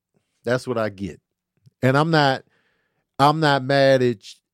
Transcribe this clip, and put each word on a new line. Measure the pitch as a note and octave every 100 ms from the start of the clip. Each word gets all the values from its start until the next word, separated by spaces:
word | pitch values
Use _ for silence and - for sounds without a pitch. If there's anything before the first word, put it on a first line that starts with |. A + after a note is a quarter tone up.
| _ _ _ _
That's | A2+ B2+ B2+
what | A#2
I | G#2+
get." | G2 F#2+ - _ _ _ _ _ -
And | B2+ C3+
I'm | D#3+
not, | D#3+ C#3+ C3 - _ _ _ _ _ _ -
I'm | C#3 D#3
not | D#3 C#3
mad | C3 C#3 C3+ C3+
at, | B2 A2 - - _